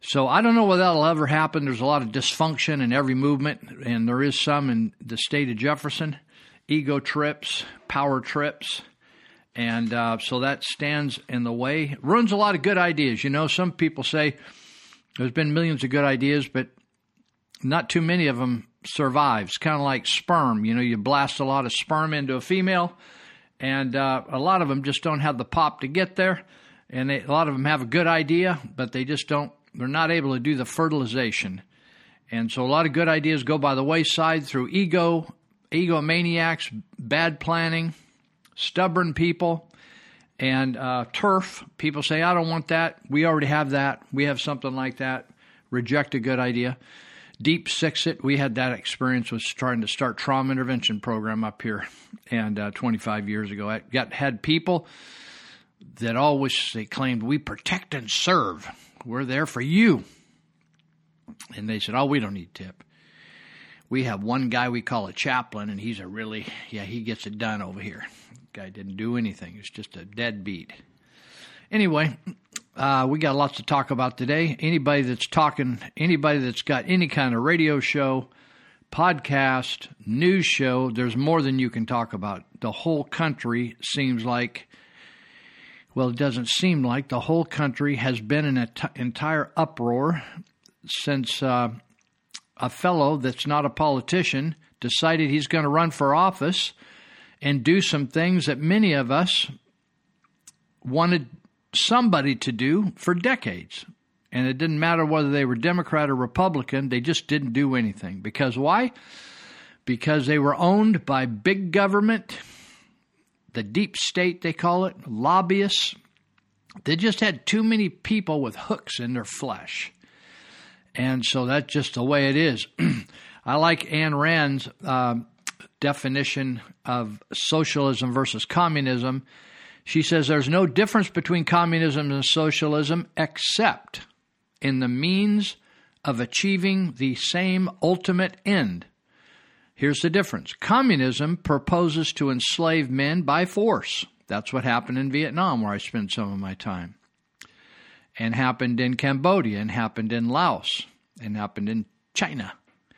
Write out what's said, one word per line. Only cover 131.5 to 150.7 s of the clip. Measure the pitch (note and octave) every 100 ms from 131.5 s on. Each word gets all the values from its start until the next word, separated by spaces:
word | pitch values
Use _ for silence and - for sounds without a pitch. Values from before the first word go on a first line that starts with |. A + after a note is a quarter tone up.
| F3 E3+ E3 D#3+ C#3+ D3
and | C#3
socialism | C3 - D#3 D3 D#3 D3+ C#3+ E3+ - -
except | D#3+ - - - G#3+ - - - - _ _ _ _ _
in | C3+ C3
the | B2+
means | B2 D#3 F#3+ G#3 G#3 G3 - _ _ _ _
of | - A#2
achieving | A#2+ - G3 G3 F#3 F#3+ F3+ B2+
the | C3+
same | B2+ - F3 F#3 F#3 F#3 -
ultimate | D#3+ F3+ F#3 F3+ F#3 -
end. | - G3+ A#2+ F2 - _ _ _ _ - _ _ _
Here's | _ C#3 C#3+
the | E3+
difference. | E3+ G3 - -
Communism | - - A3+ C4+ E3 C3 A#2+ D3 F3
proposes | - C#3+ - F3 F3 D#3 D#3
to | - C#3+
enslave | B2+ - - E3 D#3+ C#3
men | C3 C#3 E3+
by | C#3+ D3 F3+
force. | - A3 G3 - - - _ _
That's | G#2 -
what | C3
happened | B2+ A#2+ A#2 B2+
in | C3+
Vietnam, | C3+ D3+ C#3+ F#3 C3
where | G#2+
I | G2+
spent | - A#2+ G2+
some | - G#2
of | G2
my | F#2+
time, | G2 - F#2 F2 G2+ _ _ _ _ - _ - - - - _ -
and | A2+
happened | A2+ B2+ B2 B2 A#2+
in | B2 B2+
Cambodia, | C#3 C3+ D#3 F#3+ B2 G#2
and | G#2
happened | A2 A2+ - A2
in | A#2 A#2
Laos, | C3 F3 B2 -